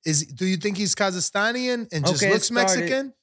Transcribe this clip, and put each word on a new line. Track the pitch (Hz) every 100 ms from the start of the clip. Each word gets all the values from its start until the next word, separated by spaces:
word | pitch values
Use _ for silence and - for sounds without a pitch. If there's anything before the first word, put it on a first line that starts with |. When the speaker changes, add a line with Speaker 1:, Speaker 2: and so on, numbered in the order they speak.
| -
Speaker 1:
Is, | 151
do | 151 135 185
you | 185
think | 202 190
he's | 202
Kazakhstanian | - 196 185 165 202 214 240 254 247 220
and | 160 151
just | 170
Speaker 2:
Okay, | 196
it |
Speaker 1:
looks | 208 -
Speaker 2:
started. | 233 190 180
Speaker 1:
Mexican? | 170 262 277 -